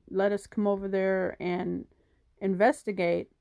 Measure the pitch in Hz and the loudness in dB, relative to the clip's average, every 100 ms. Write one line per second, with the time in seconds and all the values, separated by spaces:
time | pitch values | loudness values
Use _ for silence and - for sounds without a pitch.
0 | - 185 202 202 - - 208 196 196 190 | -6 0 2 0 -2 -2 0 0 0 0
1 | 190 190 185 - 180 180 180 175 - _ | 2 2 0 -4 -4 -2 -2 -4 -8 _
2 | _ _ _ _ 190 185 220 294 - 190 | _ _ _ _ -2 2 2 2 -4 -2
3 | 170 170 - _ | 0 0 -4 _